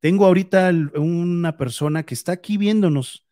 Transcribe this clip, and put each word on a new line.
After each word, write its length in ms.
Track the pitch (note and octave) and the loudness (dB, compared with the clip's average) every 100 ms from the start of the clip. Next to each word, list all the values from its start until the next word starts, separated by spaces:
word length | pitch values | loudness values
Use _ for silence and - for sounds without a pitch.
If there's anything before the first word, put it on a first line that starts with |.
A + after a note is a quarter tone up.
Tengo 260 | D#3 G3 G3 | 2 4 4
ahorita 420 | F3+ F#3+ F#3+ F#3 | 4 2 2 2
el, 220 | E3+ D3 D3 | 2 -2 -2
una 600 | D#3 E3+ F3 F3 E3+ D#3 | -2 -2 -2 -2 -4 -4
persona 460 | B2+ A#2 D3+ D#3 | -8 -4 -4 -4
que 100 | D#3 | -6
está 180 | B2 - | -10 -8
aquí 260 | F3+ - G#3 | -8 -6 -2
viéndonos. 680 | G3+ A3 F#3+ C#3+ B2+ - _ | 0 2 2 0 -4 -14 _